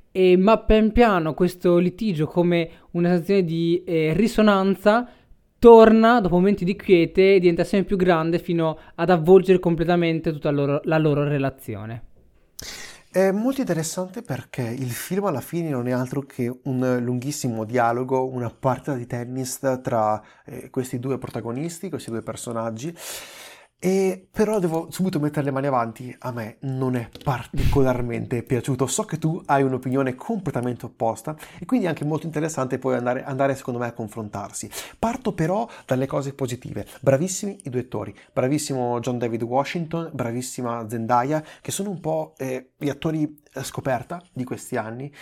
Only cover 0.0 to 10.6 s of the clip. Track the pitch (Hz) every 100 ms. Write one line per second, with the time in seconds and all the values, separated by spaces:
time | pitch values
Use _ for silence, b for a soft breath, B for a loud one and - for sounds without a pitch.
0 | - - 185 180 190 220 - 214 214 220
1 | 233 185 160 - 185 - 175 175 180 180
2 | 220 156 156 175 175 170 165 b b 175
3 | 175 180 165 196 170 165 170 180 - 165
4 | 156 160 220 - 214 196 190 190 214 226
5 | 247 b b - _ - 233 226 220 220
6 | 226 247 185 175 190 196 180 - - 180
7 | 160 - 190 196 175 170 170 202 180 196
8 | 180 165 160 170 170 170 160 156 b -
9 | 170 180 160 190 180 180 180 165 165 175
10 | 170 165 165 151 156 143